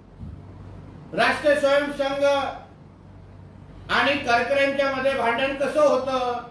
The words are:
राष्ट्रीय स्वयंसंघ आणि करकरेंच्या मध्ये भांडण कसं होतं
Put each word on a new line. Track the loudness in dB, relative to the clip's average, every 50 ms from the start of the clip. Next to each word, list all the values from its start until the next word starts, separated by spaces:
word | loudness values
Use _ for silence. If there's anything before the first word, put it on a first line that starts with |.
| -20 -20 -20 -18 -16 -16 -16 -16 -18 -20 -20 -20 -20 -20 -18 -20 -20 -20 -20 -20 -16 -6
राष्ट्रीय | -2 0 0 0 0 2 2 2 4
स्वयंसंघ | 4 4 4 4 4 2 0 -4 -4 -2 -2 0 2 2 2 2 2 0 -4 -6 -10 -14 -20 -20 -20 -20 -20 -20 -20 -20 -20 -20 -20 -20 -20 -20 -20 -20 -20 -20 -20 -20 -20 -20 -14 -6 -2
आणि | 0 0 2 2 0
करकरेंच्या | 0 0 2 2 2 2 2 2 2 2 2 2 0 0 0 0
मध्ये | 0 0 0 0
भांडण | 0 0 0 0 0 -2 -2 -2
कसं | -2 -2 0 2 4
होतं | 4 4 4 2 0 -2 -2 -2 -2 -2 -4 -6 -8 -12